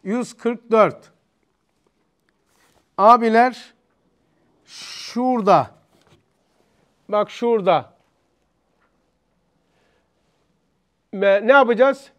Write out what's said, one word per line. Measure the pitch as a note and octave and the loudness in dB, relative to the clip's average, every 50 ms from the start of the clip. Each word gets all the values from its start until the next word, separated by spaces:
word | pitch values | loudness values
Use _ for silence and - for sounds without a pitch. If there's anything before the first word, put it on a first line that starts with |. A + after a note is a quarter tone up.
| _ | _
Yüz | F#3+ G#3+ B3 A#3 - - | -8 -8 -8 -8 -10 -14
kırk | _ - A3+ A#3+ A#3+ _ _ | _ -8 -8 -8 -8 _ _
dört. | A3 A3 G#3 D#3+ - - _ _ _ _ _ _ _ _ _ _ _ _ _ _ _ _ _ _ _ _ _ _ _ _ _ _ _ _ _ _ _ _ _ _ _ _ _ _ _ - | 2 2 2 0 -2 -10 _ _ _ _ _ _ _ _ _ _ _ _ _ _ _ _ _ _ _ _ _ _ _ _ _ _ _ _ _ _ _ _ _ _ _ _ _ _ _ 2
Abiler | F#3+ A3 A#3+ A#3 A#3 A3+ A3 A3+ A#3+ B3+ A3+ - - - _ _ _ _ _ _ _ _ _ _ _ _ _ _ _ _ _ _ _ | 4 4 4 4 2 0 2 2 0 0 -2 -10 -20 -20 _ _ _ _ _ _ _ _ _ _ _ _ _ _ _ _ _ _ _
şurada. | _ - - - - - - - - - A#3 B3 B3+ B3+ A#3+ G3 G3+ F#3+ D3+ B2 - _ _ _ _ _ _ _ _ _ _ _ _ _ _ _ _ _ _ _ _ _ _ _ _ _ _ _ - | _ -20 -20 -20 -20 -18 -18 -18 -12 -8 -4 -4 -2 -2 -2 0 2 2 2 0 -4 _ _ _ _ _ _ _ _ _ _ _ _ _ _ _ _ _ _ _ _ _ _ _ _ _ _ _ -6
Bak | G3+ G#3 G#3 - | -4 -4 -4 -4
şurada. | - - A#3+ A#3 A#3 A3 F#3 F#3+ E3+ D3 A#2+ _ _ _ _ _ _ _ _ _ _ _ _ _ _ _ _ _ _ _ _ _ _ _ _ _ _ _ _ _ _ _ _ _ _ _ _ _ _ _ _ _ _ _ _ _ _ _ _ _ _ _ _ _ _ _ _ _ _ _ _ _ _ _ _ _ - | -8 -6 -2 -2 -2 0 0 0 0 0 -2 _ _ _ _ _ _ _ _ _ _ _ _ _ _ _ _ _ _ _ _ _ _ _ _ _ _ _ _ _ _ _ _ _ _ _ _ _ _ _ _ _ _ _ _ _ _ _ _ _ _ _ _ _ _ _ _ _ _ _ _ _ _ _ _ _ -8
Ve | G3 G3 G3 G3 G3+ G#3+ | -4 0 0 0 0 2
ne | A3 | 2
yapacağız? | C4+ C#4+ C4 A3+ A#3+ G3+ B3+ C4+ C4+ - - - _ | 4 4 4 2 2 2 2 0 0 -4 -12 -20 _